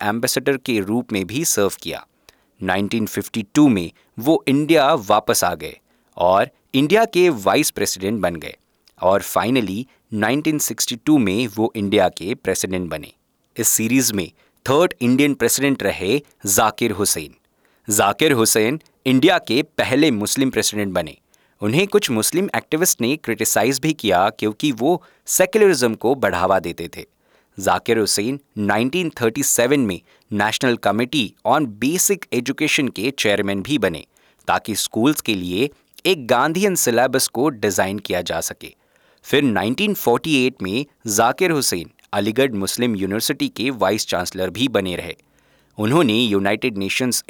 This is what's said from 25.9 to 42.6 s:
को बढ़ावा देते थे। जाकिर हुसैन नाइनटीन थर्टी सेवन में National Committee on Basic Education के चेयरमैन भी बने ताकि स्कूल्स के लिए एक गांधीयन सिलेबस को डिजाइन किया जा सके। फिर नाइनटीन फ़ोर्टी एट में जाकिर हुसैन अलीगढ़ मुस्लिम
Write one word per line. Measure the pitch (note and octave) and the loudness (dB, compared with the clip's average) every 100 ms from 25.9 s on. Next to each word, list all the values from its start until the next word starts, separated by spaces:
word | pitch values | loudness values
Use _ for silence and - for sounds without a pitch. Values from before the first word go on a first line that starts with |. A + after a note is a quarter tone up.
को | G#2+ A2 | 0 0
बढ़ावा | C#3 G#2 F2 F#2 F#2+ | 0 0 2 2 2
देते | E2+ E2 E2+ - | -2 -8 -10 -12
थे। | - _ _ _ _ - | -18 _ _ _ _ -6
जाकिर | F#2+ F2+ - A2+ | -2 0 2 0
हुसैन | G2+ - A2 C#3 _ - | 0 0 -2 -6 _ -4
नाइनटीन | G2+ G#2 B2+ F3+ E3+ | 0 0 0 -2 -4
थर्टी | - A2+ - | -2 -2 -2
सेवन | - - A#2+ C#3+ | -2 0 2 2
में | A2+ E2+ - _ - | 0 -4 -10 _ -8
National | G#2 G#2 - B2+ A#2+ G#2 | -2 -2 0 0 0 0
Committee | G#2 B2 D#3 G2+ - G#2+ | 0 -2 -2 -4 -4 0
on | C#3 C3+ G#2 | 0 0 -4
Basic | B2 F3 - G3 - | -2 0 0 -2 -4
Education | A#2+ B2 C#3 D3+ - B2+ | -4 -4 -2 0 0 -2
के | - A#2 | -4 -6
चेयरमैन | - A2 G2+ G2 G2 | -2 0 0 0 -2
भी | F#2+ C#3+ | -2 -2
बने | G2 D#2 - _ _ _ - | -2 -4 -12 _ _ _ -2
ताकि | F2+ - | -2 -2
स्कूल्स | G2+ - A2 B2+ D3+ | -6 -4 0 0 0
के | - | -2
लिए | G2+ F2+ F2+ C#3+ - _ - D#3+ | -4 -2 -2 -2 -6 _ -4 -2
एक | F3+ A2+ | 0 2
गांधीयन | B2 D3 E3 G3+ | 2 2 0 0
सिलेबस | F3 - A#2 B2+ B2+ - | 0 0 2 2 0 -2
को | A2+ D3 | 0 -2
डिजाइन | A#2 G#2+ F#2 F#2+ G#2 | 0 -2 0 -2 -4
किया | - F2+ | -4 -4
जा | E2+ E2 | -4 -6
सके। | - - D#2+ - _ _ _ _ | -6 -10 -20 -20 _ _ _ _
फिर | - C#3+ | 0 2
नाइनटीन | C#3+ F#2+ G2+ C3 G#3 | 2 2 0 0 -2
फ़ोर्टी | F#3+ - A#2+ D#3+ C#3+ B2+ | 0 0 0 2 2 2
एट | - | -2
में | F#2 A2 D3 _ A2+ | -6 -6 -6 _ -4
जाकिर | G#2 A#2 C3+ F#3 | 0 2 2 0
हुसैन | D#3 B2 F#2 D#2+ _ _ | 0 -2 -4 -8 _ _
अलीगढ़ | G#2 G#2 A2+ C3+ | -4 -2 0 0
मुस्लिम | G#2 | 0